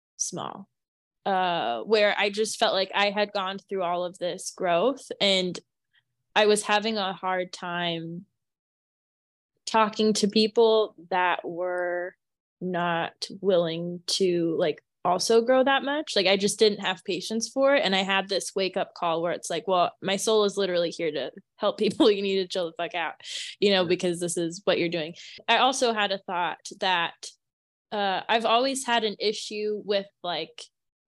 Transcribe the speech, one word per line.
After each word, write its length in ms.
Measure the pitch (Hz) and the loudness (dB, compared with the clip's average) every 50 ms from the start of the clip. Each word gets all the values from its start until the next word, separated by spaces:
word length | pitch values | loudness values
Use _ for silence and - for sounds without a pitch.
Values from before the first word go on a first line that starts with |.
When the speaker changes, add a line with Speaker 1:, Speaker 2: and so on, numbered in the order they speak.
| _ _ _ | _ _ _
Speaker 1:
small, 500 | - - - 190 143 73 - - - 196 _ _ _ _ _ _ _ _ _ _ _ - | -8 -8 -6 -6 -8 -8 -10 -10 -14 -18 _ _ _ _ _ _ _ _ _ _ _ -4
uh, 560 | 202 190 185 185 180 170 165 113 117 117 113 | -2 0 0 0 0 0 0 -2 -2 -2 -4
where 340 | - 202 220 214 208 202 - | 0 2 4 4 4 4 4
I 120 | - 202 214 | 2 0 0
just 280 | 202 214 220 208 - - | 0 -2 -2 -2 0 0
felt 140 | 226 202 160 | 2 2 2
like 180 | 190 190 - - | 2 0 0 0
I 160 | 202 202 208 | 2 2 2
had 220 | 196 208 208 208 - | 2 0 -2 -2 -2
gone 240 | 202 185 190 196 196 | -4 -4 -4 -6 -8
through 240 | - - 202 190 175 | -8 -6 -4 -2 -2
all 200 | 170 175 175 180 | -2 -2 -2 -4
of 120 | 180 180 - | -4 -6 -6
this 320 | 175 175 165 190 - - - | -6 -6 -6 -6 -10 -12 -8
growth 560 | - 185 175 170 170 208 262 277 269 - - - - | -2 0 2 2 4 2 2 0 -2 -8 -10 -4 0
and 400 | 202 196 190 185 185 180 165 - - _ _ _ _ _ _ _ _ _ _ _ _ _ - | 2 2 4 2 2 -2 -4 -8 -12 _ _ _ _ _ _ _ _ _ _ _ _ _ 2
I 100 | 202 214 | 4 4
was 180 | 208 208 208 - | 6 4 2 2
having 340 | - 208 208 202 226 220 | 2 0 0 0 0 -2
a 160 | 208 190 190 185 | -2 -2 -4 -4
hard 380 | - 190 185 185 185 185 185 | -4 -4 -2 -2 -2 -2 -4
time 760 | - - 185 175 175 175 175 170 165 165 165 165 170 180 196 _ _ _ _ _ _ _ _ _ _ _ _ _ _ _ _ _ _ _ _ _ _ _ _ _ _ _ - | -8 -10 -8 -6 -4 -2 -2 -2 -4 -4 -6 -8 -10 -12 -14 _ _ _ _ _ _ _ _ _ _ _ _ _ _ _ _ _ _ _ _ _ _ _ _ _ _ _ -6
talking 480 | - - 220 220 208 208 - 214 220 208 | 0 2 2 2 2 2 2 2 2 2
to 140 | - 214 | 2 2
people 680 | 196 - 220 214 214 - 233 226 220 220 220 214 - - - 170 - | 2 4 4 2 4 4 4 6 6 6 4 2 0 -4 -12 -8 -4
that 380 | 190 180 180 175 - - - | -2 0 2 0 0 -2 -4
were 680 | 156 170 170 180 180 180 180 180 175 175 175 175 185 - _ _ _ _ _ _ _ _ - | -8 -6 -6 -4 -4 -4 -4 -4 -4 -4 -4 -6 -8 -12 _ _ _ _ _ _ _ _ -8
not 640 | 180 180 175 170 175 175 170 170 165 - - - - - - - | -6 -4 -2 -2 0 0 0 -2 -2 -4 -8 -10 -14 -14 -10 -4
willing 600 | 185 196 185 170 175 160 165 170 170 175 175 175 - | 0 2 2 2 2 0 -2 -4 -6 -8 -8 -8 -6
to, 480 | - - - 196 180 175 170 165 165 160 | -4 -2 0 2 2 2 2 0 0 0
like, 240 | 147 180 151 147 - _ _ _ _ - | 0 0 0 -2 -4 _ _ _ _ 0
also 380 | 175 180 180 - - 226 233 | 0 0 2 2 4 4 4
grow 220 | 226 247 262 262 247 | 4 4 4 4 4
that 200 | 277 269 269 262 | 4 2 0 0
much. 320 | 277 285 - - - - | -2 -4 -4 -4 -2 0
Like, 120 | 208 180 | 2 4
I 80 | 185 202 | 4 4
just 220 | 190 202 202 - - | 4 2 0 2 4
didn't 200 | 220 208 202 180 | 2 2 2 0
have 240 | 196 180 185 - - | -4 -6 -6 -6 -6
patience 420 | 208 170 165 - - 220 226 226 - | -6 -6 -6 -4 -4 -4 -4 -6 -4
for 260 | - 269 269 277 277 | -2 2 2 4 4
it. 80 | 269 - | 4 2
And 100 | 190 190 | 2 2
I 80 | 190 196 | 0 0
had 240 | 190 196 196 190 | 2 0 0 0
this 260 | 190 190 180 - - - | 0 -2 -4 -4 -4 -2
wake 200 | 190 190 185 - | -2 -2 0 -2
up 180 | 196 160 - - | -4 -4 -6 -6
call 280 | - 180 170 160 165 | -4 -2 -2 -2 0
where 100 | 170 170 | -2 -2
it's 180 | - - - - | -4 -4 -6 -6
like, 160 | 175 160 156 | -6 -4 -2
"Well, 240 | 190 185 175 170 - - - | 0 2 2 2 2 -2 -4
my 140 | - 190 196 | -4 -2 -2
soul 260 | 202 - 226 220 214 208 | 0 2 2 4 4 4
is 140 | 202 - | 2 0
literally 320 | 196 196 180 175 170 175 - | 0 -2 0 0 0 0 -2
here 220 | - - 170 156 | -2 -4 -4 -2
to 200 | 151 139 127 156 - 196 - _ _ | -2 -4 -6 -8 -10 -14 -20 _ _
help 200 | - 214 202 - | -4 -2 -2 0
people. 320 | - 214 202 - - 311 214 | 0 0 0 2 4 4 4
<laughs> 0 | |
You 100 | 208 196 | 4 4
need 200 | 202 196 190 190 | 0 0 0 -2
to 60 | 185 | -2
chill 180 | 180 - 185 170 | -2 -4 -4 -6
the 80 | 165 170 - 170 | -6 -6 -6 -6
fuck 100 | 165 - | -6 -4
out, 200 | 170 156 - - - - - - - - - - - | -6 -6 -6 -8 -10 -14 -12 -10 -10 -10 -10 -4 0
you 120 | 196 208 | 2 2
know, 100 | 196 185 180 | 4 4 2
Speaker 2:
Right. 60 | 165 | 2
Speaker 1:
because 300 | 180 180 185 180 170 170 | 0 0 0 -2 -2 -2
this 160 | 175 170 - | -4 -4 -4
is 240 | 180 170 165 175 202 - | -2 -4 -4 -6 -4 -2
what 140 | 196 170 123 | 0 0 2
you're 100 | 170 170 | 0 -2
doing." 260 | 175 165 151 170 170 - - - - - - | -2 -4 -6 -8 -10 -14 -18 -20 -20 -6 0
I 100 | - 233 | 2 2
also 360 | 214 247 269 262 - 254 233 220 | 4 4 2 2 2 0 0 0
had 180 | 214 202 196 | 0 -2 -2
a 60 | 196 | -2
thought 500 | 196 - - 185 175 175 156 - - - - - 202 | -6 -6 -6 -4 -2 -2 -2 -4 -8 -12 -16 -8 -4
that, 500 | 202 185 180 170 165 - - _ - - - _ _ _ _ _ _ _ _ _ _ - | -2 0 0 0 0 -2 -6 _ -18 -18 -18 _ _ _ _ _ _ _ _ _ _ -8
uh, 300 | 214 208 202 196 185 165 - | -4 -2 -2 0 -2 -2 0
I've 180 | - 220 233 220 | 2 2 2 4
always 400 | 220 226 240 262 269 262 269 - | 4 2 2 2 0 -2 -4 -2
had 180 | 247 233 233 220 | 0 0 0 0
an 100 | 214 196 - | -2 -4 -4
issue 640 | 190 208 214 - - - 214 208 214 214 208 202 - | -4 -4 -4 -4 -8 -8 -6 -4 -4 -4 -4 -4 -2
with, 220 | 196 208 196 196 - _ _ - | -2 -2 -2 -2 -6 _ _ -8
like, 400 | 175 165 151 165 - - - - - _ _ _ _ _ _ _ | -6 -4 -6 -6 -8 -12 -18 -20 -20 _ _ _ _ _ _ _